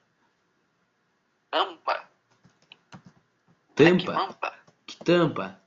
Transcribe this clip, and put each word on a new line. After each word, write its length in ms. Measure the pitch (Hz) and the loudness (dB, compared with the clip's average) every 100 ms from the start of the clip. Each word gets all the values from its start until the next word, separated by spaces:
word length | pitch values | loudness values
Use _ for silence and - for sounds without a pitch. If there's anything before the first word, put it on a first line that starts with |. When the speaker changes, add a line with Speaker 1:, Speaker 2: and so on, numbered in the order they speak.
| _ _ _ _ _ _ _ _ _ _ _ _ _ _ _ | _ _ _ _ _ _ _ _ _ _ _ _ _ _ _
Speaker 1:
Tampa. 580 | 151 190 - - - - _ _ _ _ _ _ - _ - - - _ _ _ _ _ | -4 -4 -6 -8 -8 -10 _ _ _ _ _ _ -20 _ -20 -20 -20 _ _ _ _ _
Speaker 2:
Tampa? 300 | - 156 185 | 4 6 4
Speaker 1:
Black 20 | - | 0
Mamba. 480 | - 196 - - - _ _ - | -6 -6 -8 -12 -12 _ _ -20
Speaker 2:
Que 100 | - | -8
tampa? 560 | - 175 160 107 95 - | 0 0 0 -4 -10 -14